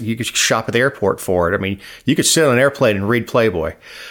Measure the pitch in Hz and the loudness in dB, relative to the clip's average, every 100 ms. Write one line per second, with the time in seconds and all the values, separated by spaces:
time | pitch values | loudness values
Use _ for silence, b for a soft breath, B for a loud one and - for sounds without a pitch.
0 | 110 117 113 - - 117 110 117 135 - | -4 -6 -4 -2 0 0 0 0 0 0
1 | 98 95 - 90 85 98 95 98 B B | -2 -2 0 0 2 0 -2 -6 B B
2 | B 160 - 165 151 123 139 139 123 101 | B 0 2 2 4 4 2 2 0 2
3 | 101 120 117 127 113 87 78 - B B | 0 -2 0 2 2 0 -4 -8 B B
4 | B | B